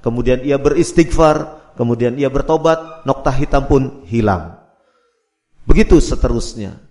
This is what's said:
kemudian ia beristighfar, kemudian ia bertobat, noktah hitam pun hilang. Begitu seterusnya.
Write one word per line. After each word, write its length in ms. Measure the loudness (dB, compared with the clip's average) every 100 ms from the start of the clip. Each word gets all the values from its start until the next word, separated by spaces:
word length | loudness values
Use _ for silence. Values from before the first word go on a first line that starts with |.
kemudian 400 | -4 -4 -2 -2
ia 160 | -2 -2
beristighfar, 1000 | 0 0 0 0 0 4 2 2 -4 -16 _ -4
kemudian 400 | -2 0 -2 -2
ia 120 | -2
bertobat, 760 | -2 0 0 2 0 -4 -10 -6
noktah 280 | -2 0
hitam 320 | 0 0 0 2
pun 320 | 0 0 -8 -6
hilang. 520 | -2 0 -2 -6 -18 _ _ _ _ _ _ _ _ _ _ 2
Begitu 320 | 4 6 4
seterusnya. 720 | 4 -2 -2 -2 -6 -10 -12 -14 _